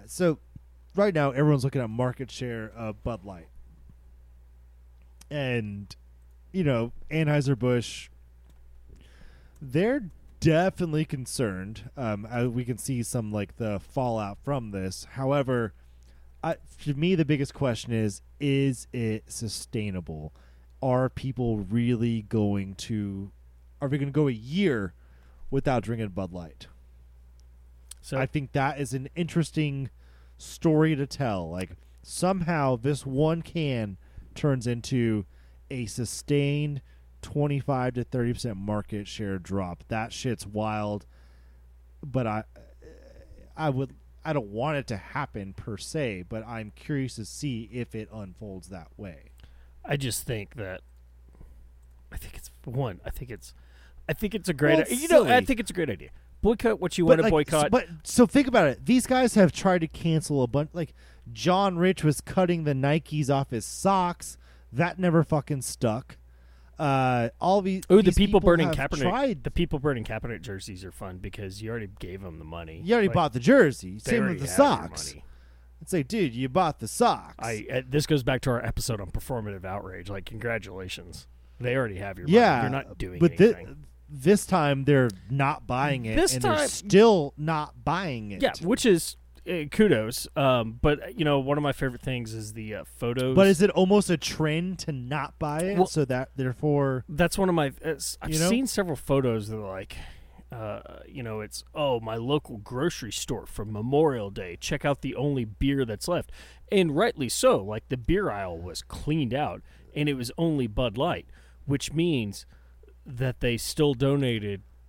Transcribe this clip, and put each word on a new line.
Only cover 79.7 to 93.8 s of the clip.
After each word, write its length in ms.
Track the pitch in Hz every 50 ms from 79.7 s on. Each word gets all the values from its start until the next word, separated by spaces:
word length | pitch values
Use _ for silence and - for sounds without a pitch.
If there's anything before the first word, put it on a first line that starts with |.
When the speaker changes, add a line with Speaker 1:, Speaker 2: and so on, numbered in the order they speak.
| 95 101 - 95 92 92 90 95
Speaker 2:
Like, 140 | 101 98 92
congratulations. 1000 | - 113 107 113 120 117 110 92 95 92 95 95 92 - - 85 87 87 - - - - - - - - -
They 160 | 120 123 127
already 220 | 135 127 110 95
have 200 | 90 98 98 95
your 100 | - - 143
Speaker 1:
Yeah, 220 | 180 233 240 196
Speaker 2:
money. 100 | 143 120 110
You're 200 | 120 135 135 -
not 120 | - -
doing 220 | - 104 92 90 -
Speaker 1:
but 180 | 165 170 -
thi-, 160 | - 190 - -
Speaker 2:
anything. 320 | - 98 104 135 - - - - - - -
Speaker 1:
this 360 | 147 135 127 170 208 196 -
time 400 | - 190 175 151 143 143 135 135
they're 240 | 143 147 135 127 117 98 - - 101
not 380 | 135 139 139 139 151 - -
buying 380 | - 123 127 139 151 139 127 117
it, 100 | 110 110
Speaker 2:
This 200 | - 370 359 -
Speaker 1:
and 60 | 254 -
they're 120 | 392 320
Speaker 2:
time 120 | 302 - -
Speaker 1:
still 640 | - - - 208 196 196 226 233 208 175 143 139 -
not 460 | - 151 160 160 151 151 143 - - -
buying 480 | 147 156 180 196 165 131 113 107 104
it. 100 | 98 90
Speaker 2:
Yeah, 120 | 285 - - -
which 240 | - 175 247 - -
is, 320 | 240 185 160 - - - - - - - - -
uh, 200 | - 180 170 147 143
kudos. 540 | - - 214 202 143 110 110 113 127 - - - -
Um, 420 | 156 139 131 127 120 113 113 113 123
but, 380 | - 147 147 - - 107 - -
you 60 | 156
know, 140 | 151 143 139
one 180 | 131 135 143
of 60 | 151 147
my 100 | 143 131
favorite 280 | - 139 131 120 -
things 320 | - 131 127 123 117 110 110
is 200 | 113 107 107 107
the, 220 | 113 110 107 104
uh, 80 | 92 -
photos. 500 | - - - 120 117 120 131 127 131 131
Speaker 1:
But 120 | 156 196
is 140 | 196 196 151
it 80 | 208 196
almost 380 | - 165